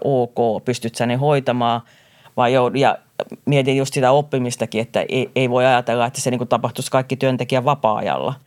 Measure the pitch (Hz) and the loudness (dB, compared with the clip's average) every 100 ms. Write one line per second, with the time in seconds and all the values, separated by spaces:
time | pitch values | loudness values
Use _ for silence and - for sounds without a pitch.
0 | - 135 120 - 117 104 - - 117 - | 0 0 0 0 0 0 -4 -4 -4 -4
1 | 120 120 143 143 131 120 120 117 - _ | -2 0 2 2 0 0 0 -2 -4 _
2 | _ _ - - 123 131 123 131 127 - | _ _ -12 0 2 4 2 2 0 0
3 | _ - - - - 143 135 135 139 147 | _ -10 -10 -8 0 0 2 0 0 0
4 | 127 139 147 135 123 - 113 107 117 104 | 4 4 2 -2 -4 -4 -4 -4 -4 -4
5 | - 127 120 - 131 127 127 123 123 120 | -2 -2 -2 0 0 2 4 2 2 0
6 | 120 123 131 123 123 120 120 - - 131 | 0 -2 -4 -2 0 0 -2 -6 -2 -2
7 | 131 131 135 127 123 131 127 147 113 107 | 0 -2 0 0 0 0 0 2 0 0
8 | 98 67 71 131 | -2 -2 -4 -6